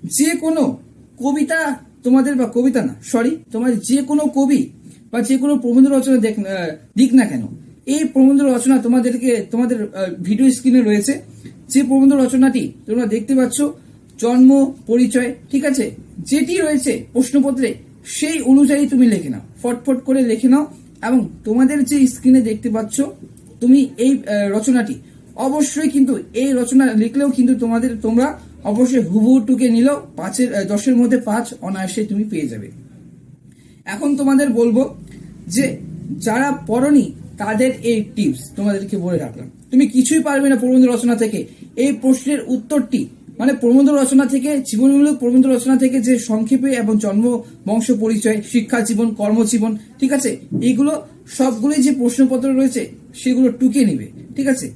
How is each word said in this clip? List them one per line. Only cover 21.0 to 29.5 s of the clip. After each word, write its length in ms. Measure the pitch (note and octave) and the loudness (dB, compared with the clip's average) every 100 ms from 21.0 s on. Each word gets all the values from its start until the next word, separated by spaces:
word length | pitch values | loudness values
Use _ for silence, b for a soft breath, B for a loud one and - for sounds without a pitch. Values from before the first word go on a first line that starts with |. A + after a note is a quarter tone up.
এবং 260 | A3 B3+ E3+ - | 0 0 0 -8
তোমাদের 400 | - A3+ C4 D4 | -4 2 2 2
যে 220 | C4 D4 B3+ | 0 2 2
স্ক্রিনে 340 | - B3+ B3+ | 2 4 4
দেখতে 300 | A3+ G#3+ A#3+ | 2 -4 -4
পাচ্ছ 300 | A3 G#3+ - C#4 - - - - - | -4 -4 -4 -4 -6 -20 -20 -20 -4
তুমি 280 | A#3+ C#4 C4 - | 4 4 4 0
এই, 120 | B3 | 0
আহ, 460 | C4 G3+ G#3 G3+ G3+ | 0 -2 -2 0 -2
রচনাটি, 380 | A3 B3+ A3 - b b b - | 2 0 0 -8 b b b -6
অবশ্যই 520 | B3+ D4 D4 D4 D#4 | -4 -2 -2 -2 -2
কিন্তু 300 | C#4 C4+ G#3+ - | 0 0 0 -6
এই 180 | A3 C4+ | -4 -2
রচনা 400 | B3+ A#3+ C4 C4+ | -2 2 2 4
লিখলেও 380 | A3 A3+ C4+ C#4+ | 2 -2 0 -2
কিন্তু 240 | C4 B3 | 0 0
তোমাদের, 420 | B3+ A#3 A#3 B3 A3+ | 0 0 -2 -2 -4
তোমরা 360 | A3 A#3 C4+ D#4 B B | -2 0 0 -4 B B
অবশ্যই 380 | - G#3 B3 C4 | -6 0 2 2
হুবহু 380 | E3+ G3+ A3 C4 | 0 0 4 4
টুকে 280 | A3 | 2